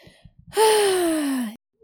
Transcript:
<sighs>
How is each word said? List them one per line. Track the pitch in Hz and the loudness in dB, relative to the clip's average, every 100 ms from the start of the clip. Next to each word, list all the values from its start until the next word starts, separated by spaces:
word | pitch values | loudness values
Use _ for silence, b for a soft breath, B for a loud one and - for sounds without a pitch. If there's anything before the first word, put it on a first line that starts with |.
| b b b b - 403 | b b b b -10 0
<sighs> | 440 427 403 370 339 320 285 262 226 226 _ _ | 2 4 2 0 -2 -2 -2 -4 -6 -10 _ _